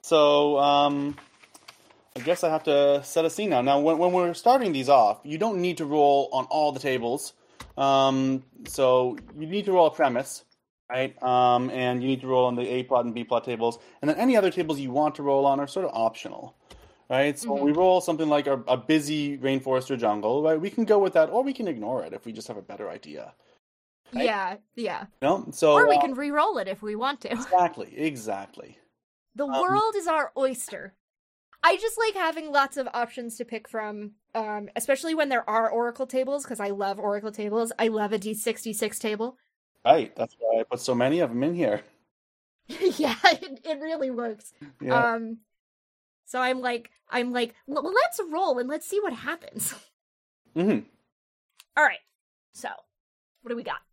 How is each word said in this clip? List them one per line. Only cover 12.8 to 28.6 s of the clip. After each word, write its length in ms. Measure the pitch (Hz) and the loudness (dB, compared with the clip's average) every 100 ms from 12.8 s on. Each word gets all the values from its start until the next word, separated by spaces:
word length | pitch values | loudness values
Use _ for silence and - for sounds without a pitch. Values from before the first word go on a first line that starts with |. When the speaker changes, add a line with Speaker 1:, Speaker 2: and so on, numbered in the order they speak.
Speaker 1:
plot 220 | 127 127 120 | 0 0 0
and 100 | 117 | -6
B 80 | |
plot 220 | 113 120 127 | -2 -2 -2
tables. 340 | 117 117 113 - - | -2 -2 -4 -20 -6
And 80 | 147 | -2
then 80 | 156 | 0
any 180 | 247 233 | 4 4
other 140 | 190 | 2
tables 280 | 180 160 143 | 0 -4 -4
you 120 | 135 | -2
want 240 | 127 151 147 | 0 0 -2
to 80 | |
roll 220 | 143 139 139 | 0 2 2
on 140 | 135 | 2
are 80 | 143 | -2
sort 180 | 190 180 | -4 -4
of 60 | 113 | -2
optional, 600 | 113 - 101 104 - _ _ - - _ _ | -2 -2 -16 -14 -18 _ _ -20 -20 _ _
right? 300 | 127 143 139 | 0 0 -2
So 140 | 233 | -4
when 100 | 143 | 0
we 80 | 143 | 2
Speaker 2:
Mm-hmm. 80 | 151 | 4
Speaker 1:
roll 220 | 185 185 | 4 4
something 260 | 175 156 156 | 2 -2 2
like 160 | 147 143 | 2 2
a, 160 | 135 117 | -4 0
a 100 | 127 | -2
busy 600 | 120 156 147 151 147 139 | 2 0 2 -4 -4 -4
rainforest 520 | 135 135 131 131 127 | -2 -2 0 -2 -2
or 80 | 131 | -2
jungle, 460 | 113 104 107 139 | 0 0 0 0
right? 160 | 156 160 | 2 0
We 100 | 196 | -2
can 140 | - 214 | -4 2
go 140 | 208 | 4
with 140 | 190 | 4
that, 160 | 170 156 | 4 4
or 120 | 208 | 2
we 100 | 277 | -2
can 140 | 262 208 | -4 -6
ignore 360 | 120 107 127 | -6 -4 -6
it 100 | 82 | -6
if 120 | - 117 | -12 -12
we 80 | |
just 140 | 110 - | -14 -12
have 80 | 104 | -14
a 40 | |
better 280 | 95 98 101 | -14 -12 -12
idea. 440 | 85 76 73 53 _ _ _ _ _ _ _ _ | -12 -14 -16 -16 _ _ _ _ _ _ _ _
Right? 120 | 247 247 | -4 -2
Speaker 2:
Yeah, 300 | 208 185 208 _ - | -2 -6 -8 _ -10
yeah. 300 | 214 165 - _ | -8 -8 -12 _
Speaker 1:
You 60 | 277 | 0
know? 180 | 349 - | 0 -2
So, 220 | - 160 | 2 6
Speaker 2:
Or 160 | 147 147 | 8 8
we 60 | 147 | 6
Speaker 1:
uh, 60 | |
Speaker 2:
can 120 | 143 | 2
re-roll 460 | 254 294 294 370 302 | -2 -2 0 0 0
it 80 | 190 | -6
if 160 | 202 | -8
we 120 | 214 208 | -8 -6
want 260 | 262 285 | -6 -6
to. 80 | 202 | -8
<laughs> 20 | |
Speaker 1:
Exactly, 600 | 226 254 180 175 - 98 - | -8 0 2 2 0 -14 -4
exactly. 800 | 156 135 107 98 98 - | -4 -4 -8 -8 -10 -18